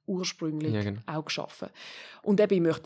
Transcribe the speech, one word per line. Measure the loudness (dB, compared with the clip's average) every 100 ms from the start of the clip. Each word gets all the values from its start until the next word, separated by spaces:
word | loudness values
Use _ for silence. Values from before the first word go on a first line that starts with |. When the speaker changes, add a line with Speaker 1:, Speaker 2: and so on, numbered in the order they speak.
| -6
Speaker 1:
ursprünglich | -4 -4 -4 -4 -2 -2
Speaker 2:
Ja, | 0
genau. | -2 -4 -6
Speaker 1:
auch | -8 -6
geschaffen. | -8 -10 -10 -14 -14 -18 -18 -18 -6
Und | 2 4
eben, | 6
ich | 6
möchte | 4 2